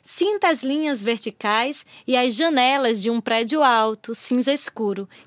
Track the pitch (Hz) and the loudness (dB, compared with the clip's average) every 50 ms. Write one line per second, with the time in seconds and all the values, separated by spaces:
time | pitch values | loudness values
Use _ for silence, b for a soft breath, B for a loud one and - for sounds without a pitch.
0 | _ - - - 349 403 427 392 - 349 320 233 - 262 277 302 311 302 277 214 | _ -6 -2 -2 0 0 0 2 2 2 2 0 -2 -2 -2 0 0 -2 -2 -2
1 | 202 233 233 220 - 220 - _ - 208 208 220 240 277 294 - - B B B | -2 -4 -4 -4 -6 -10 -10 _ -2 0 0 0 0 -2 -4 -8 -10 B B B
2 | B - 254 247 247 254 220 214 320 330 311 254 247 254 277 277 269 233 226 208 | B 0 2 2 2 2 0 0 0 2 2 4 4 4 2 2 2 0 0 0
3 | 190 233 233 233 - - 226 226 240 220 277 311 294 262 240 226 220 220 220 220 | -2 -2 -2 -2 -2 0 0 0 0 0 0 2 4 4 4 4 2 0 -2 -6
4 | - - 226 - - - 247 247 254 269 285 285 - - _ - 226 202 196 196 | -10 -8 -6 -4 -2 0 0 0 2 0 0 0 -2 -6 _ -4 -4 -4 -4 -6
5 | 196 B B B B | -8 B B B B